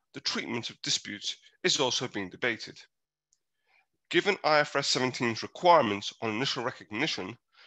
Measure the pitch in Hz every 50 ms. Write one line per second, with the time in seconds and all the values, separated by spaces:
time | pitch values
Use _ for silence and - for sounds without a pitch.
0 | _ _ - 135 - - - 240 - - 117 120 113 - - _ - 147 - -
1 | - - 104 101 - - - - _ - _ _ - 180 - - 139 123 - -
2 | 131 120 - 107 98 90 - - - 123 113 104 - - 76 - - _ _ _
3 | _ _ _ _ _ _ _ _ _ _ _ _ _ _ _ _ _ _ _ _
4 | _ - - 170 170 196 196 - - 151 156 147 147 - - 143 139 - - 131
5 | 127 127 123 - 127 117 113 - - 101 - - - 180 175 156 131 104 101 101
6 | - - - - - 110 107 110 135 139 - 139 117 123 - - 101 - 107 107
7 | 143 160 - - 92 95 120 - _ _ _ _ -